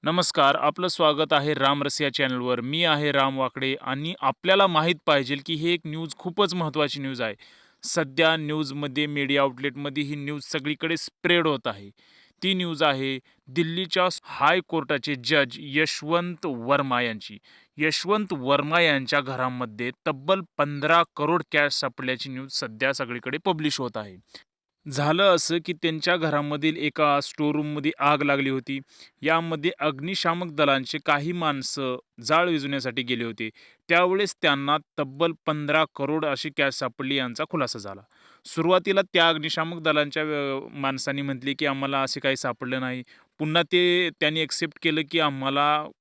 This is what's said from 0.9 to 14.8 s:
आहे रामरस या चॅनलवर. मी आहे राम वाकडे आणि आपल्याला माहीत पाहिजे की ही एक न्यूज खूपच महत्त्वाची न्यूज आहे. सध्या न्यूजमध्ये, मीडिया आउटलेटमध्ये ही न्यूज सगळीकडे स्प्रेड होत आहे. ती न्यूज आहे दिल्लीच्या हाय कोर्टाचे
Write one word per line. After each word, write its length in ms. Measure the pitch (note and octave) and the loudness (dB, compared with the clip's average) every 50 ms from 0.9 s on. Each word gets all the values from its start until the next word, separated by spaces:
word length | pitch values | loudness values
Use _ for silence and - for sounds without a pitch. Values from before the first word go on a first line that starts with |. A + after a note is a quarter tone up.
| - - E3+ D#3 D3 C#3+ D#3 C#3+ D#3+ | 0 2 2 2 4 2 2 2 4
आहे 200 | D3 C#3 D3 D#3 | 2 4 2 0
रामरस 480 | C#3+ C3+ C3+ C#3+ C#3+ C#3+ C#3 - - | 2 4 2 2 2 0 -2 -2 0
या 120 | D3+ C#3 A#2+ | -2 -2 0
चॅनलवर. 480 | - C#3+ C3 B2+ B2+ B2 B2 B2 A#2+ | 0 0 0 0 -2 0 -2 -2 -2
मी 220 | A#2 B2+ C#3+ E3 F3 | -2 -4 -2 0 2
आहे 280 | E3 D#3 D3 D3+ D3 | 2 2 2 2 2
राम 260 | C#3+ C#3+ C3+ C3+ C3+ C3+ | 2 4 2 2 2 0
वाकडे 380 | C3 B2 _ C3+ C3 C3+ C3+ - | -4 -4 _ -4 -4 -4 -4 -4
आणि 320 | - B2 C3 C#3 D3 E3 F#3 - | -4 -6 -6 -6 -6 -8 -8 -2
आपल्याला 460 | - C3 C3+ _ _ F3 F#3+ G3 G3 F#3+ | -2 -2 -2 _ _ 4 6 6 6 6
माहीत 280 | F3 D#3 D#3 E3+ F3+ D3 _ | 4 4 2 2 0 -2 _
पाहिजे 300 | - D3+ C#3+ C3+ B2 C#3+ C#3+ C3+ | 2 2 2 2 0 -4 -6 -4
की 80 | - E3 | -6 -6
ही 160 | D3+ D#3 E3+ | -2 0 0
एक 100 | F3 E3+ _ | -2 -2 _
न्यूज 300 | D#3+ D3+ D#3+ E3 D#3+ - | -8 -8 -8 -8 -10 -10
खूपच 380 | _ - F3+ E3 G3+ G#3 F#3 F3+ | _ -10 -8 0 0 0 0 2
महत्त्वाची 460 | F3+ E3 D#3 C3 D3+ D3+ C#3+ - C#3+ | -2 -2 -2 0 0 0 0 -2 -6
न्यूज 220 | C#3 C3+ C3+ A#2+ | -8 -8 -6 -4
आहे. 140 | B2 A2 G2+ _ - - - _ _ _ _ _ - | -4 -6 -6 _ -16 -20 -20 _ _ _ _ _ -8
सध्या 520 | - - E3+ D#3+ C3+ C3 C#3 E3 D#3+ D#3+ | -4 -2 -2 -2 -2 2 4 4 4 4
न्यूजमध्ये, 680 | D#3+ D#3 D3 D3+ D#3 D#3 C3+ C3+ C#3+ D3 C#3+ B2+ D3 D3+ | 2 0 -4 -2 -4 -4 -4 -4 -6 -6 -4 -2 -2 -2
मीडिया 360 | D3 D3 C#3+ C#3+ C3+ C#3+ C#3 | -2 -2 -4 0 2 2 4
आउटलेटमध्ये 640 | C#3 C#3 B2 B2 C3 C#3+ C3 C#3 C#3+ C#3+ C3+ C#3+ D3 | 4 2 0 -2 -6 -6 -6 -6 -8 -6 -4 -4 -4
ही 120 | C#3 D3 | -4 -6
न्यूज 280 | D3 C#3+ C#3+ D3 D3 C#3 | -8 -6 -8 -8 -8 -10
सगळीकडे 540 | - - D#3 C3+ D3 D#3 - - E3 E3+ D#3+ | -6 -8 -6 -4 -4 -6 -4 -4 -4 -4 -4
स्प्रेड 500 | - - _ _ - F3 F3 F3 E3 D#3+ | -6 -10 _ _ 0 2 4 4 4 2
होत 120 | D3 B2+ - | 0 0 -2
आहे. 240 | B2 G#2+ G2 G2+ G2+ - _ _ _ _ _ _ _ _ _ - | -6 -6 -6 -12 -20 -20 _ _ _ _ _ _ _ _ _ -2
ती 100 | F#3 G3 | -2 -2
न्यूज 300 | F#3 F3+ F3 E3 C#3 D#3+ | 0 -2 -4 0 2 2
आहे 360 | D3+ C#3 C3+ C3+ C3+ C3+ B2+ _ _ _ _ _ - | 2 2 2 -2 -4 -4 -6 _ _ _ _ _ -8
दिल्लीच्या 600 | B2+ D#3 E3+ D#3+ E3 F3 F#3+ E3+ - F#3 F3+ F#3 F3 - _ | -2 -2 -2 0 -2 -6 -6 -2 0 2 2 2 0 -4 _
हाय 360 | - - - C#3 D3 E3+ F#3 E3+ _ | -12 -4 2 4 4 4 4 0 _
कोर्टाचे 480 | - D#3+ | -2 -2